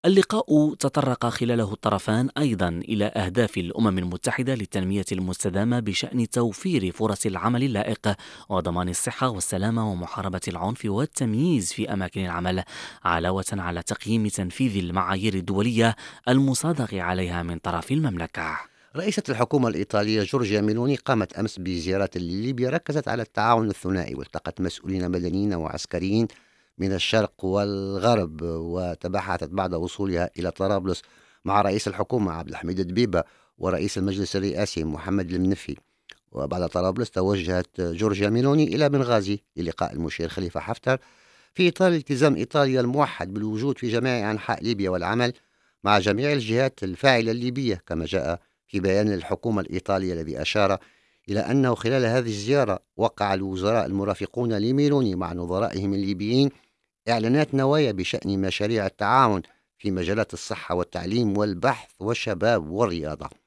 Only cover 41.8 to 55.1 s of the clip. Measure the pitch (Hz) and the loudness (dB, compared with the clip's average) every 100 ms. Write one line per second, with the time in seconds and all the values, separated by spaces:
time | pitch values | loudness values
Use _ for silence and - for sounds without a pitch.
41.8 | 185 170 135 135 151 110 113 151 139 127 | 2 2 0 4 4 4 0 2 4 4
42.8 | 120 135 139 - 92 101 107 107 135 131 | 2 2 0 -2 -6 -4 -4 -2 -2 -2
43.8 | 123 117 127 123 104 107 - 113 101 107 | 0 0 2 0 0 -2 -2 -2 0 0
44.8 | 95 90 85 113 123 123 _ _ _ _ | 0 0 0 0 0 -2 _ _ _ _
45.8 | 101 104 95 101 143 143 110 113 135 - | 4 4 4 2 2 0 2 2 2 -2
46.8 | 98 87 139 123 113 120 123 123 131 92 | -8 2 4 4 4 0 -2 -2 -2 -2
47.8 | - 82 78 92 73 87 _ _ _ 101 | -4 -4 0 -2 -2 -4 _ _ _ -2
48.8 | 92 95 107 98 - 101 120 104 90 90 | 2 4 2 0 -4 -4 0 0 -2 -6
49.8 | - 98 95 87 78 64 76 107 98 95 | 0 0 0 -4 -4 -4 -2 2 2 2
50.8 | - _ _ _ - 101 - 135 131 117 | -4 _ _ _ -4 -2 2 2 2 2
51.8 | 113 135 120 123 117 104 104 143 117 95 | 0 2 2 2 0 -4 0 2 2 -2
52.8 | _ - 110 - 101 98 95 95 98 113 | _ -2 -2 0 0 0 -2 -2 2 2
53.8 | 71 98 101 92 101 - 120 107 110 135 | 2 0 -2 -2 -4 -2 0 0 2 2
54.8 | 147 143 120 | 4 4 2